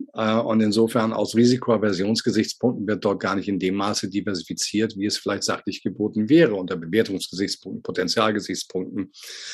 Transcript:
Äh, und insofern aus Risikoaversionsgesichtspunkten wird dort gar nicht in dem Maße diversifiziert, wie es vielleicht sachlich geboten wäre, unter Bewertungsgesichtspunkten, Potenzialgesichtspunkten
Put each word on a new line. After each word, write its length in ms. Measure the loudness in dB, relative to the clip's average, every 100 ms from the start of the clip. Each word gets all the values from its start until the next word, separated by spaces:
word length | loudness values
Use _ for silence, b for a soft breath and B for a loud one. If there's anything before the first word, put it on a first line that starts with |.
| -12
Äh, 240 | -2 2 2
und 240 | 2 4
insofern 500 | 4 4 4 4 0
aus 240 | 0 0 4
Risikoaversionsgesichtspunkten 1500 | 6 4 2 2 2 0 0 0 2 2 0 0 0 0 -2
wird 160 | -2
dort 160 | 0 0
gar 160 | -2 -2
nicht 140 | -2
in 100 | 0
dem 160 | 0 0
Maße 340 | 0 -2 -4
diversifiziert, 840 | -4 -4 -4 -6 -6 -4 0 -2 -2
wie 100 | -4
es 100 | -2
vielleicht 260 | -4 -4
sachlich 400 | -4 -4 -6 -6
geboten 460 | -6 -2 -2 -2 4
wäre, 260 | 6 6 2
unter 220 | -4 -6
Bewertungsgesichtspunkten, 1080 | 0 0 0 -2 -6 -4 -4 -4 -10 -10
Potenzialgesichtspunkten 1300 | -6 -4 -2 0 0 0 -4 -6 -6 -8 -6 -6 -8 B B B B